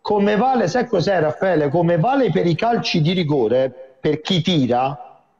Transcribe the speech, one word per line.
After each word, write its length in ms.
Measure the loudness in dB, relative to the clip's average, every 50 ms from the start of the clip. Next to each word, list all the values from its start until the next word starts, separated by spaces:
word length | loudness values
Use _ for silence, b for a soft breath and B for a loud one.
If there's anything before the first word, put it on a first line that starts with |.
come 360 | _ -2 0 0 2 2 2
vale, 320 | 2 0 0 0 0 0 0
sai 180 | 0 -2 -2
cos'è, 340 | 0 -2 0 0 0 0 0
Raffaele? 480 | 0 0 -2 -2 0 0 2 2 0 0
Come 300 | 0 0 2 2 2 2
vale 320 | 2 0 2 2 0 2
per 160 | 2 0 0
i 80 | 0 0
calci 480 | 0 0 0 0 -2 -2 -2 -2 0 0
di 100 | 0 0
rigore, 840 | 0 0 0 0 0 2 2 2 2 0 0 -4 -10 -20 -20 -20 _
per 220 | -2 -2 -2 -2 -2
chi 180 | -2 -2 -2
tira, 800 | 0 0 0 0 0 2 0 0 0 -2 -4 -8 -14 -20 -20 -20 _ _ _ _